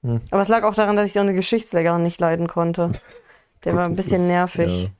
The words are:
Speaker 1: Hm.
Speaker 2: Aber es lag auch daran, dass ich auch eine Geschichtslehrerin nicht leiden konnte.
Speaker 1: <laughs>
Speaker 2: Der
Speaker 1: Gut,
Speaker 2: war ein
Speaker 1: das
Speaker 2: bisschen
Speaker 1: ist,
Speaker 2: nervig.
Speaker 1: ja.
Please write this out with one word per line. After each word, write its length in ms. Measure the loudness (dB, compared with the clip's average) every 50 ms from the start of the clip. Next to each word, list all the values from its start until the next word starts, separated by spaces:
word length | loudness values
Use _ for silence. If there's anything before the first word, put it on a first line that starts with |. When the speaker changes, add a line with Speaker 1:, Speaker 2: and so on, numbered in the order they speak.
| -4
Speaker 1:
Hm. 180 | -2 -4 -4 -4 -2 -2
Speaker 2:
Aber 100 | -2 2
es 60 | 2
lag 160 | 2 2 2
auch 100 | 0 2
daran, 220 | 2 2 2 2
dass 120 | 2 0 0
ich 80 | 0 0
auch 40 | 0
eine 120 | 2 2
Geschichtslehrerin 680 | 0 0 0 0 -2 -2 -2 -2 0 2 2 2 2 0
nicht 180 | 0 0 0
leiden 280 | 0 0 0 0 -2 -4
konnte. 420 | -2 -2 -2 0 0 0 -2 -2 -2 -4 _ -18 -20 -20 -20
Speaker 1:
<laughs> 380 | _ -20 _ _ _ _ _ -4
Speaker 2:
Der 80 | -2 0
Speaker 1:
Gut, 60 | 0
Speaker 2:
war 60 | 0
ein 80 | -2 -2
Speaker 1:
das 60 | -4
Speaker 2:
bisschen 240 | -2 0 0 2 2
Speaker 1:
ist, 40 | 2
Speaker 2:
nervig. 540 | 2 2 0 0 0 -2 -2 0 0 -2 -2
Speaker 1:
ja. 60 | -4 -8 _